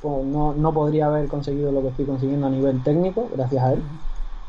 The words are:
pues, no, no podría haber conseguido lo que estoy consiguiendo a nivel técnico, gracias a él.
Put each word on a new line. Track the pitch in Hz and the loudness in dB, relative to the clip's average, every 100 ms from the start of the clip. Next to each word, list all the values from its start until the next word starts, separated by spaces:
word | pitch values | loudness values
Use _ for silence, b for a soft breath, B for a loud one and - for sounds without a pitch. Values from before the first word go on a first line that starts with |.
pues, | 147 139 135 | -4 -2 0
no, | 147 151 | 0 2
no | 147 160 | 2 2
podría | 156 151 151 147 | 2 2 2 2
haber | 151 143 | 2 0
conseguido | 143 143 143 143 | -2 -4 -2 0
lo | 139 | 0
que | 131 | 0
estoy | 127 139 | -2 -2
consiguiendo | 135 131 143 135 | -2 0 0 0
a | |
nivel | 135 135 131 | 2 2 2
técnico, | 147 151 185 202 247 - | 2 2 2 0 -2 -2
gracias | 127 131 | 0 2
a | 127 | 2
él. | 156 151 156 - - - - | 2 -2 -4 -4 -2 -4 -6